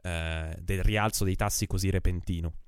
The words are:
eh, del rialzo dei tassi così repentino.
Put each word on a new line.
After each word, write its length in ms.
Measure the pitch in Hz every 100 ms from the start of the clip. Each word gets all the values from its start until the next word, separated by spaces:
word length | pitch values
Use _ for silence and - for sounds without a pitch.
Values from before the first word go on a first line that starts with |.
eh, 520 | 92 85 80 80 80 85
del 240 | 87 95
rialzo 400 | 90 104 110 -
dei 100 | 98
tassi 320 | 92 104 - 104
così 240 | 95 95
repentino. 600 | 92 92 87 - 87 82 -